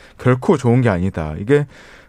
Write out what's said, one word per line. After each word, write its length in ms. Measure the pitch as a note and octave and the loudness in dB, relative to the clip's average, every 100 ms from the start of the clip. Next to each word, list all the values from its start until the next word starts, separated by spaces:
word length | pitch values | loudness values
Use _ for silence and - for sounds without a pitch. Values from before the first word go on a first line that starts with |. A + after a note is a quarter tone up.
| - - | -20 -4
결코 380 | B2+ B2+ - D#3 | 0 0 2 0
좋은 240 | B2 B2 | 2 2
게 80 | A#2+ | 2
아니다. 460 | F2+ F#2 F#2 D#2 D#2 | 0 -2 -4 -6 -6
이게, 280 | G#2 C#3+ D3 - - - | 0 0 0 -10 -20 -20